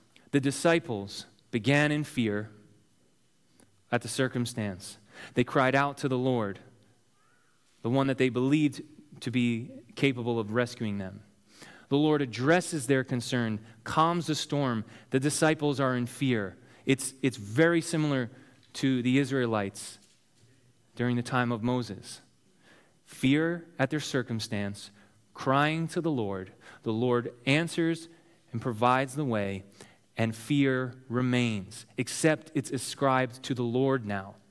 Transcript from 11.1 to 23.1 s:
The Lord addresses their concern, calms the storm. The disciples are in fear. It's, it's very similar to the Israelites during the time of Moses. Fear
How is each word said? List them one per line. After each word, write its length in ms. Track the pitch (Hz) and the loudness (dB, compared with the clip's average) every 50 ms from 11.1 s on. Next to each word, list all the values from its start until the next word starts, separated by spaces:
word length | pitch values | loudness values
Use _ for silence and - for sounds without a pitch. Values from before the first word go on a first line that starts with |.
| 95 104 - - _ _ _ _ - - - - - - - - | -12 -16 -20 -20 _ _ _ _ -20 -20 -20 -20 -20 -18 -4 0
The 80 | 139 | 2
Lord 240 | 143 151 156 151 143 | 2 4 4 2 2
addresses 680 | 143 123 107 110 127 147 165 180 175 - 170 156 120 | 0 -2 -4 0 4 4 4 4 4 0 -4 -4 0
their 160 | 127 139 131 | 2 2 2
concern, 580 | 127 - 131 123 117 - 131 123 117 110 110 101 - - - - - | 2 0 -2 -4 -2 -2 -2 0 0 0 -2 -4 -8 -12 -20 -14 -10
calms 420 | - - 156 160 165 170 175 156 | -2 2 2 2 2 2 0 -2
the 80 | - 151 | -2 -2
storm. 500 | 143 - - 147 143 143 127 117 110 101 - - - - - | -4 -4 -2 -2 -2 0 0 -2 -2 -4 -8 -12 -20 -6 -2
The 100 | - 135 | -2 0
disciples 600 | 131 151 143 - 160 156 160 156 151 147 139 127 | 0 0 2 2 4 2 4 2 0 0 0 2
are 160 | 139 131 127 | 0 0 0
in 80 | 123 120 | 0 -2
fear. 540 | 120 - - 139 131 120 110 101 92 - - - - - - - | -4 -4 -2 0 0 2 0 -2 -4 -8 -14 -20 -20 -20 -4 0
It's, 300 | 131 135 135 - - - - | 0 0 0 -2 -6 -6 -4
it's 160 | - 135 110 107 | -2 -2 -2 -4
very 420 | 101 101 110 139 160 170 170 165 | -8 -2 2 4 4 6 4 2
similar 500 | 160 - - 160 151 151 143 131 120 110 - - - - - _ _ _ - | 0 0 0 0 2 2 2 0 -2 -4 -8 -14 -20 -20 -20 _ _ _ -6
to 260 | - 143 135 131 123 | -2 0 0 0 0
the 180 | 120 127 127 135 | 2 2 2 2
Israelites 800 | 143 123 135 135 123 117 110 107 101 98 - - - - - - - _ _ _ _ _ _ _ _ - _ _ _ _ _ _ _ _ _ | 2 2 0 0 0 0 0 0 -2 -2 -6 -10 -14 -14 -16 -18 -20 _ _ _ _ _ _ _ _ -20 _ _ _ _ _ _ _ _ _
during 200 | - 120 123 120 | -2 0 0 0
the 60 | 120 | 0
time 280 | 120 - 135 123 123 120 | -2 0 0 0 0 0
of 120 | 120 110 | 0 -2
Moses. 580 | 107 123 123 123 117 104 95 - - - - - - _ _ _ _ _ _ _ _ - - - _ _ _ _ _ | 0 0 -2 -2 -4 -6 -10 -12 -14 -16 -16 -18 -20 _ _ _ _ _ _ _ _ -20 -20 -20 _ _ _ _ _
Fear 640 | - | -20